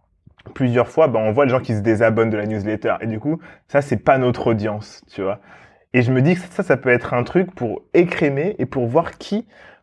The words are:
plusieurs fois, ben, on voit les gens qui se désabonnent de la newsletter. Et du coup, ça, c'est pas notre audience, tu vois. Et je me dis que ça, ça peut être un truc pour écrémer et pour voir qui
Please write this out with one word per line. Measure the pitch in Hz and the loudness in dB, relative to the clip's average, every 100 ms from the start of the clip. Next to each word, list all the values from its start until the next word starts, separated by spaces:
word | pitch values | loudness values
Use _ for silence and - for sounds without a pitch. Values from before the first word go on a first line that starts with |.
| _ _ _ _ - | _ _ _ _ -14
plusieurs | - 127 120 117 | -4 0 2 0
fois, | - 156 | 2 2
ben, | 113 | 2
on | 110 | 0
voit | 110 | 2
les | 139 | 2
gens | 127 | 2
qui | - | -2
se | 107 | -2
désabonnent | 107 107 113 110 113 | 2 4 4 4 0
de | 107 | 0
la | 107 | -4
newsletter. | 107 101 107 117 90 | -4 -4 -4 -2 -4
Et | 113 | -4
du | 110 | -6
coup, | 143 160 - - _ | -4 -6 -8 -20 _
ça, | 143 | -2
c'est | 143 120 | 0 -2
pas | - 135 | 2 2
notre | 123 117 123 | 2 0 0
audience, | 113 107 104 - - _ | 0 -2 -6 -12 -20 _
tu | - | -8
vois. | 95 104 - - - _ _ | -6 -6 -12 -20 -20 _ _
Et | 123 | 0
je | 120 | 2
me | 131 | 2
dis | 139 | 2
que | 180 - | 0 -4
ça, | - | -6
ça | 190 135 | -2 0
peut | 127 | 2
être | 123 - | 2 0
un | 127 | -4
truc | 117 175 185 | 0 0 -2
pour | - 117 98 _ | -4 -6 -8 _
écrémer | 160 175 - 151 139 170 - | 0 2 0 -2 -2 -4 -4
et | 127 | -6
pour | 135 120 | -4 -2
voir | 139 - - | -2 -2 -8
qui | - 208 - _ - - | -6 -6 -6 _ -20 -20